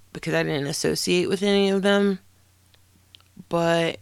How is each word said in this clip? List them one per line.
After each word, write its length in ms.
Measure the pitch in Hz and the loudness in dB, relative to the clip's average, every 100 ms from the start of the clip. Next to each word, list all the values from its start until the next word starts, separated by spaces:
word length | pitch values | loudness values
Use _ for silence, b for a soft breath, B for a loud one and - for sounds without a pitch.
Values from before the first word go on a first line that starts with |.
| - | -18
because 220 | - 165 160 | -12 -4 -2
I 80 | |
didn't 240 | 160 151 143 | -2 -4 -4
associate 600 | 156 160 156 - 180 - | -2 -2 -2 0 0 0
with 140 | 190 | 0
any 280 | 202 202 196 | 2 2 2
of 120 | 196 | 2
them. 380 | 202 202 202 190 - _ _ _ _ _ _ _ _ - _ - - | 2 2 2 -2 -10 _ _ _ _ _ _ _ _ -20 _ -20 -6
But, 500 | 170 165 165 165 - | -2 0 2 0 -4